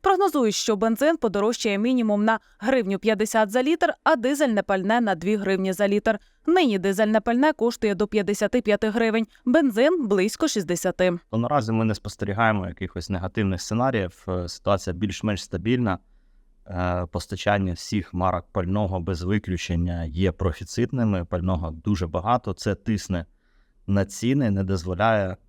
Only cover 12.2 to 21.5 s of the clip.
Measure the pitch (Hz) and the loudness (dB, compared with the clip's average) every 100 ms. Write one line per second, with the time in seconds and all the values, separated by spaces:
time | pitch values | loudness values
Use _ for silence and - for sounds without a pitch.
12.2 | - 98 113 104 90 82 95 - - 95 | -4 2 2 2 -4 -8 -10 -8 -6 -6
13.2 | 90 - 98 90 - 110 131 117 90 - | -4 -2 0 -2 -4 -2 0 0 -4 -8
14.2 | - 90 87 - 101 98 - 87 101 92 | -6 -6 -6 -6 0 0 -2 -4 -4 -2
15.2 | 110 98 - 92 101 123 117 90 _ _ | -4 -4 -6 -6 0 0 0 -2 _ _
16.2 | _ _ _ _ - 90 90 90 87 90 | _ _ _ _ -12 -4 -2 -2 -4 -8
17.2 | - 98 - 104 95 87 - 104 - 120 | -8 -4 0 0 0 -4 -4 -6 -4 -2
18.2 | 92 90 - 101 90 101 98 92 87 87 | -2 -2 -4 -6 -2 -2 -2 -4 -4 -4
19.2 | 87 104 - 90 - 87 87 87 80 76 | -2 -2 -2 -6 -4 -2 -2 -4 -6 0
20.2 | 95 - 92 - 92 - 120 131 110 95 | -2 0 -4 -4 -8 -4 -2 0 0 0
21.2 | 85 90 90 | -2 -4 -2